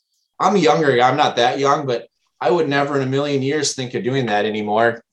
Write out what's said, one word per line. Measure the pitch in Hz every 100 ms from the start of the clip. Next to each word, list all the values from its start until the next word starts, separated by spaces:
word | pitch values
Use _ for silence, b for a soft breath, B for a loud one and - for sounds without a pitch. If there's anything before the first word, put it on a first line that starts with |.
| _ _ _ -
I'm | 175 202
younger, | 151 160 147 120
I'm | 127 143
not | 131 123
that | 120 139
young, | 139 151 131
but | 117 - _ _ -
I | 123
would | 120 151
never | 139 143 139
in |
a | 131
million | 135 147 143
years | 131 151 143
think | - 123
of | 120
doing | 110 135 117
that | 104 107
anymore. | 107 104 110 117 117 _